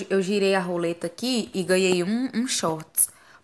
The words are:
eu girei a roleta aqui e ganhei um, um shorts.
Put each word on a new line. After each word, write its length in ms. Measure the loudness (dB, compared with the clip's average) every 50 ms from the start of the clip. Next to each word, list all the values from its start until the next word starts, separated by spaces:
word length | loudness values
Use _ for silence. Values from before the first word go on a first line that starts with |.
| 0 0
eu 100 | 0 0
girei 340 | 2 2 0 2 2 2 2
a 60 | 2
roleta 460 | 0 -2 -2 -2 -2 -2 -2 -4 -6
aqui 440 | -8 -8 -6 -4 -2 0 -2 -2 -2 -4
e 80 | -4
ganhei 400 | 0 2 2 4 4 4 2 2
um, 280 | 2 0 -2 -2 -2 -2 -2
um 120 | -4 -4
shorts. 640 | -2 -2 -2 -2 -2 -2 -4 -8 -4 _ 0 0 0 -2 -10 -20 -20 -20 -8